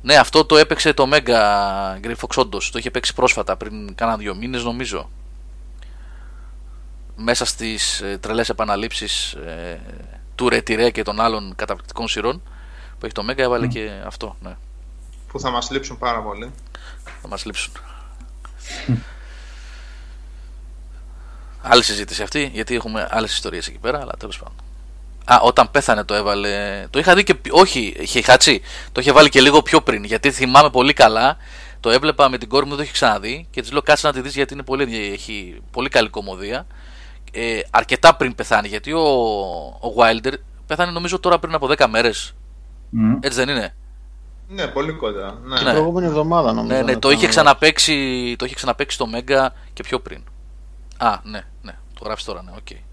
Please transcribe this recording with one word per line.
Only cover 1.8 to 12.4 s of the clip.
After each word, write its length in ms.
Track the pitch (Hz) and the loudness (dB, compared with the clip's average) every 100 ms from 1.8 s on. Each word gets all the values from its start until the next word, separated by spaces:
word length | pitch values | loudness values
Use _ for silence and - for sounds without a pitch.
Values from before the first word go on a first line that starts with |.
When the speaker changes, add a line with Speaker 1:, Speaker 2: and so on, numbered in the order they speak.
| 98 95 | -6 -6
Speaker 1:
Grey 100 | 107 117 | -10 -8
Fox, 160 | - - | -4 0
όντως. 340 | 120 98 - | 0 -2 -6
Το 80 | 117 | -6
είχε 120 | 117 | -6
παίξει 240 | 123 - | -4 -4
πρόσφατα, 420 | - 123 113 101 95 | 2 2 2 -4 -6
πριν 380 | 107 107 101 | -8 -12 -14
κάνα 220 | 92 117 110 | -4 -4 -2
δύο 180 | 104 | -6
μήνες, 300 | 95 120 127 | -8 -8 -6
νομίζω. 460 | 120 120 123 92 - - - - - - - - - - - - - - - - - - - - - - | -6 -6 -6 -8 -10 -16 -18 -18 -18 -18 -18 -18 -18 -18 -18 -18 -18 -18 -18 -18 -18 -18 -18 -18 -18 -8
Μέσα 280 | 113 120 | -2 0
στις, 560 | 120 - 113 107 - - | -2 -4 -6 -4 -4 -4
ε, 180 | 98 98 | -6 -8
τρελές 280 | 104 110 120 | -4 -2 -2
επαναλήψεις, 840 | 113 107 101 113 - 104 - - | -2 -2 -2 -4 -8 -6 -6 -6
ε, 480 | - 82 82 87 82 - - - - - | -10 -14 -12 -12 -12 -14 -18 -18 -18 -18
του 140 | - 123 | -2 0
Ρε 120 | 117 | 0
τη 140 | 113 | 0
Ρε 160 | 110 120 | 0 0
και 120 | 110 | 0
των 180 | 104 104 | -6 -2
άλλων 320 | 113 110 98 90 | 0 -2 -8 -10
καταπληκτικών 520 | 107 98 - - 113 | -8 -8 -10 -10 -6
σειρών 340 | 110 110 165 | -4 -4 -4